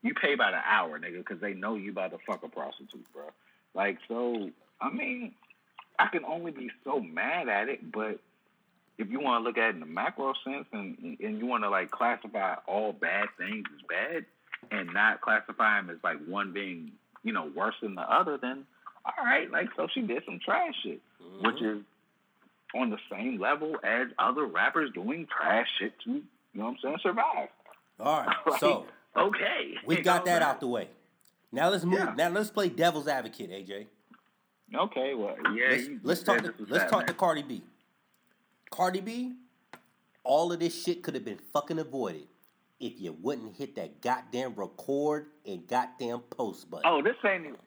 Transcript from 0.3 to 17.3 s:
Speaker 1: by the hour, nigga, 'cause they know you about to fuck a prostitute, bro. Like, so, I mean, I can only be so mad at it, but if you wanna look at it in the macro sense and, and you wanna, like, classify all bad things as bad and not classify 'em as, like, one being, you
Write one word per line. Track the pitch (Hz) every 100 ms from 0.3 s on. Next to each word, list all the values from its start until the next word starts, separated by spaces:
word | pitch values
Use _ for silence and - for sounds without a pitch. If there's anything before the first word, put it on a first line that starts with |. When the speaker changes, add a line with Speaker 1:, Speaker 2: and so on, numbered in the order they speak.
| 139
Speaker 1:
by | 107
the | 92
hour, | - 101 87 76
nigga, | 85 87 90
'cause | 92
they | 85
know | 98 101 110
you | 98
about | 95 92
to | 85 -
fuck | 92
a | 82
prostitute, | 92 80 69 69 - 60
bro. | - 73 - _ _ _
Like, | - 101 95 -
so, | 117 123 117 98 - _ _
I | 135
mean, | 196 277 254 233 - _ _ _ - - -
I | -
can | 180 -
only | 165 170
be | 143 123 -
so | 139 143
mad | 92 80 113 170 143
at | 101 113
it, | 131 117
but | 113 107 104 _ _ _ _ _ _ _ -
if | 107
you | 127
wanna | 143 120
look | 117 117
at | 113
it | 104
in |
the | 78
macro | 82 127 165 135 135
sense | - 139 135
and, | 110 95 98 - -
and | 104 107
you | 120
wanna, | 120 104
like, | 98 92
classify | - 120 117 104 107 95 90 -
all | 98 107
bad | - 85 95 101 -
things | 90 110 - 73
as | -
bad | 85 120 165 - _ _ - -
and | 147 90
not | 87 107 104
classify | - 110 - 104 110 104
'em | 92
as, | 82
like, | 90 82 76
one | 98 101
being, | 92 98 87 78 - _ -
you | 110